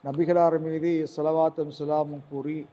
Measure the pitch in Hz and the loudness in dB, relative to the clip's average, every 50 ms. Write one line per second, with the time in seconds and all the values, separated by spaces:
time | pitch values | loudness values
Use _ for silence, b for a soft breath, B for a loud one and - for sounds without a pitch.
0 | - 139 139 156 170 156 175 175 170 165 165 160 160 160 160 160 156 170 170 160 | -8 -6 -2 0 2 4 4 6 6 4 4 2 -2 -2 -4 -2 0 0 0 0
1 | 156 - - 156 151 156 160 160 160 160 160 165 151 147 143 - 147 147 151 151 | -2 -4 -4 -2 0 0 2 2 2 2 0 -2 -6 -6 -6 -6 -4 0 0 0
2 | 151 147 147 143 139 - 143 139 131 147 156 156 139 - | 0 -2 -6 -12 -14 -10 -10 -6 -6 -6 -6 -6 -10 -12